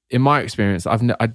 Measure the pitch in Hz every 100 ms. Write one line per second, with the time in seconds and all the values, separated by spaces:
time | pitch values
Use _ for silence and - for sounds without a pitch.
0 | _ 123 139 147 - - 101 90 - 107
1 | 120 - 117